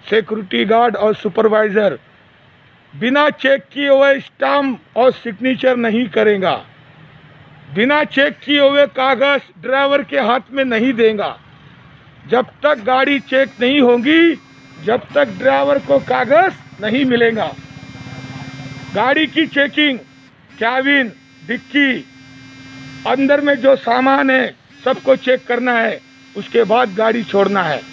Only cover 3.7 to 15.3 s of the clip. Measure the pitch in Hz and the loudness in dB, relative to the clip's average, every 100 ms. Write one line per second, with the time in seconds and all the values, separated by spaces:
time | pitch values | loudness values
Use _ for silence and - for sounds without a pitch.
3.7 | 262 285 269 277 277 - _ 269 285 277 | -6 2 4 4 2 -4 _ -2 0 -2
4.7 | 233 _ - 254 - 233 190 254 262 262 | -6 _ 2 2 2 -8 -4 -4 0 0
5.7 | 247 233 220 247 226 214 202 185 127 - | 0 0 0 -2 0 2 2 0 -4 -6
6.7 | - - - - - - - - - - | -20 -20 -20 -20 -20 -20 -20 -20 -20 -10
7.7 | 147 240 294 302 - 285 - - 285 277 | -2 0 2 0 0 0 -2 -2 2 4
8.7 | 285 285 - 262 247 277 277 - - 220 | 4 2 2 -2 0 0 0 -4 -16 -4
9.7 | 269 277 277 226 277 214 247 - 269 269 | 0 2 0 -2 -2 0 -2 -2 -4 -2
10.7 | 226 247 233 220 214 170 120 - - - | 0 0 2 0 0 -6 -8 -18 -20 -20
11.7 | - - - - - - 240 247 - 285 | -20 -20 -20 -20 -20 -2 -2 -2 -4 -2
12.7 | 294 208 254 269 285 - 262 269 - 247 | -2 0 0 0 -2 -2 -2 -2 -2 0
13.7 | 285 247 240 240 320 339 294 - - - | 2 4 2 2 4 4 0 -8 -20 -20
14.7 | - 156 247 - 285 277 | -10 -4 -4 -2 -2 -2